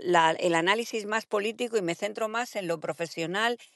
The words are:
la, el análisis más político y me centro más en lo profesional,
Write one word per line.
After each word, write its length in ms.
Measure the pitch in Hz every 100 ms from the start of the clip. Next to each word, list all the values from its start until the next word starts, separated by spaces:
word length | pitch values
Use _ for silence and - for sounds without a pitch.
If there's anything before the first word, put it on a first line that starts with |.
la, 280 | - 175 160
el 240 | - 180 165
análisis 500 | 175 220 240 226 208
más 200 | 220 -
político 520 | 208 208 220 240 226
y 40 |
me 140 | 170 170
centro 320 | 208 208 220
más 300 | 233 247 214
en 100 | 175
lo 140 | 165
profesional, 760 | 170 156 170 - 160 196 226 240 -